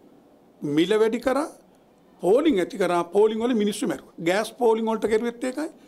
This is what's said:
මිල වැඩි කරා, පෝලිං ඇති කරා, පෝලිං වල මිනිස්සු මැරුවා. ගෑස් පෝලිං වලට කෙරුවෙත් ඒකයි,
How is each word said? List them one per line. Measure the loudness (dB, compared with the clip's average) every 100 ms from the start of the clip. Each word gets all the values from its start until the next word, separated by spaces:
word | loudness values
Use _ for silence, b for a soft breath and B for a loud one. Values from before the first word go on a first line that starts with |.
| _ _ _ _ _ _
මිල | -2 0 2
වැඩි | 2 2 0
කරා, | 0 -2 -4 -10 _ _ _ _ _ _
පෝලිං | 2 4 4 2
ඇති | -2 -2
කරා, | 0 0
පෝලිං | 0 2 2 2
වල | -2
මිනිස්සු | 0 0 -2 -4
මැරුවා. | -6 -10 -6
ගෑස් | -2 -2 -2
පෝලිං | 0 0 2 0
වලට | -2 0
කෙරුවෙත් | 0 -2 -6
ඒකයි, | -6 -6 -8 -10